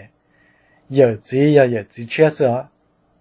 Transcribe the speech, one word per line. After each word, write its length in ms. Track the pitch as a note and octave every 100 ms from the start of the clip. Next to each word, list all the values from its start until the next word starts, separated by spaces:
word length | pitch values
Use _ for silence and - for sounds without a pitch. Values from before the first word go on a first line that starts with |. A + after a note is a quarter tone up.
| G2 _ _ _ _ _ _ _ -
有 220 | C#3 B2 G#2+
钱 360 | - C3 D3
呀， 120 | D3 B2+
有 160 | A2+ G2+
钱 200 | - A#2
确 240 | - D#3
实 160 | D3+ C3+
啊， 240 | B2 C#3 _ _ _ _ _